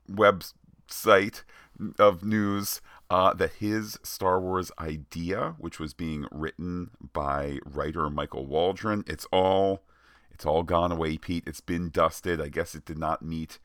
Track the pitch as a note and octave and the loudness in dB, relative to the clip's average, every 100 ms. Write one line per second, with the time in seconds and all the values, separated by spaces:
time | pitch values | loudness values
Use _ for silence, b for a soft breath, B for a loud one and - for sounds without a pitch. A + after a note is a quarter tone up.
0 | - G2 G2+ F#2+ - - _ _ - - | -8 4 6 6 -2 -18 _ _ -14 -2
1 | G#2+ G2+ G2+ - - b b - G2+ - | 6 6 6 -4 -16 b b -10 -6 6
2 | G#2 F2+ G2+ G#2+ G2+ G2+ G2+ - b b | 6 6 2 0 2 0 -2 -6 b b
3 | - F2+ F#2 F2 E2+ - G#2 G#2+ G#2+ - | 0 4 4 4 0 0 -2 -2 -4 -10
4 | - - F#2+ F#2 F#2 F#2 E2+ - D#2+ D#2 | -12 -2 2 2 2 -2 -4 -6 -8 -8
5 | C#2+ E2 E2+ G2 G2+ E2 E2 - D#2 - | -8 -6 -4 -2 -4 -6 -12 -8 -10 -6
6 | E2 D2+ C#2+ D2 D#2 - F2 F2 E2 - | -6 -6 -8 -6 -6 -6 -6 -6 -8 -14
7 | - - C#2+ C#2 C#2+ C#2 - C#2+ D2 D#2+ | -10 -4 -2 -2 -2 -6 -6 -4 -4 -2
8 | D#2 D2 D2 C2+ C2+ D2+ F2 F#2 G#2+ G#2 | -2 -2 -6 -6 -2 2 2 0 -2 -2
9 | - D#2+ - F#2 F#2 F#2+ G2 G2 b b | -4 -8 0 4 4 4 4 0 b b
10 | b b b - D#2 D#2+ E2 F2 F2 E2+ | b b b -6 0 0 2 2 2 0
11 | D#2+ D#2 - E2+ E2 D#2+ - F2 F2 E2 | -2 -2 -4 -6 -6 -8 -4 -4 -2 2
12 | D#2+ - F2+ E2+ D2+ D2 E2 D#2 - D#2 | 2 2 -2 -2 -2 -4 -6 -8 -12 -6
13 | D#2 D#2+ D#2+ D#2+ D#2+ - | -2 -2 -4 -6 -8 -12